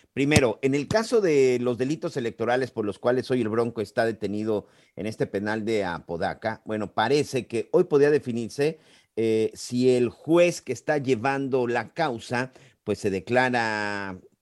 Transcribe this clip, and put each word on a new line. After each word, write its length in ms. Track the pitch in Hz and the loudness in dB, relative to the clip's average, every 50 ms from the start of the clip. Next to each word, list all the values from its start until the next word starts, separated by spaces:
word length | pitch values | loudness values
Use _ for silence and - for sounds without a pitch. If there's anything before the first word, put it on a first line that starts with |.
| _ _ - | _ _ -4
primero, 460 | 123 139 139 151 151 139 120 104 - | -2 2 4 4 6 4 4 2 0
en 140 | - 135 131 | -2 0 0
el 120 | 147 143 127 | -2 -2 0
caso 320 | - 214 226 220 254 226 | 0 0 0 2 0 2
de 360 | 208 180 151 143 131 127 127 123 | 2 4 4 4 4 4 4 2
los 160 | 120 123 123 110 | 0 -2 -2 -2
delitos 400 | 127 131 156 160 - 175 - 156 | -2 -4 -4 -4 -6 -8 -6 -6
electorales 520 | 135 117 104 - 117 110 120 127 135 120 | -6 -6 -6 -4 -2 0 0 0 -2 -4
por 160 | - 117 107 | -4 -4 -4
los 140 | 101 98 - | -4 -4 -2
cuales 320 | - 120 123 131 120 - | 0 0 0 0 0 0
hoy 100 | 131 127 | 0 0
el 80 | 120 107 | 0 0
Bronco 300 | 107 113 117 120 117 - | 0 0 0 0 -2 -6
está 240 | 107 - - - 117 | -6 -4 -2 0 0
detenido 600 | 113 110 101 - 98 101 104 107 110 110 104 92 - _ _ _ _ _ - | 0 -2 -4 -6 -6 -4 -4 -2 -2 -2 -2 -4 -6 _ _ _ _ _ -10
en 80 | 90 107 | -8 -8
este 180 | 107 - 113 | -6 -4 -4
penal 380 | 98 - 98 101 107 107 110 107 | -4 -4 -4 -4 -2 -4 -4 -2
de 200 | 107 113 107 98 | -2 -2 -2 -2
Apodaca, 760 | 90 85 78 76 - 85 85 92 92 82 - - 107 110 - _ | -2 -4 -8 -8 -8 -6 -4 -4 -4 -4 -4 -6 -8 -8 -8 _
bueno, 280 | - 110 110 107 92 - | -6 -6 -6 -6 -4 -2
parece 540 | - 107 117 139 151 139 - - 131 107 - | -2 0 2 2 0 0 -2 -4 -6 -6 -4
que 220 | - 113 104 - | -4 -6 -2 0
hoy 140 | - 165 180 | 2 2 2
podría 260 | 180 151 143 139 147 | 4 4 4 6 6
definirse, 680 | 151 143 - 131 117 117 117 107 - - 143 151 160 - _ _ _ _ _ _ _ | 4 2 0 -2 -6 -6 -6 -6 -4 -2 -2 -2 -2 -4 _ _ _ _ _ _ _
eh, 340 | - 113 113 110 110 110 107 - | -2 0 2 2 2 2 0 -2
si 340 | - - - 123 123 127 127 | -6 -10 -6 -2 2 4 4
el 200 | 127 123 123 113 | 4 4 4 0
juez 520 | - - - - 160 175 175 175 165 - | -2 -4 -2 2 4 4 6 4 2 -2
que 120 | - - 127 | -6 -8 -8
está 240 | - - - 156 147 | -6 -4 -2 -2 -2
llevando 680 | 135 127 131 113 110 139 139 139 139 135 123 131 123 | 0 0 0 0 0 -2 -2 -2 -2 0 0 0 0
la 280 | 120 120 120 113 - - | 0 0 -2 -4 -4 -4
causa, 580 | - 165 151 120 113 - - 131 120 127 131 - - - - _ _ _ | -4 -4 -4 -4 -6 -8 -6 -4 -4 -4 -4 -8 -16 -20 -20 _ _ _
pues, 160 | - 104 - | -6 -4 -2
se 100 | - 107 | -2 -2
declara, 1120 | 95 95 - - 120 123 127 127 123 123 117 110 107 107 104 104 101 101 98 98 92 90 - - _ _ | -2 -2 -2 0 2 2 2 2 2 0 0 0 -2 -2 -2 -4 -4 -6 -6 -8 -10 -12 -16 -20 _ _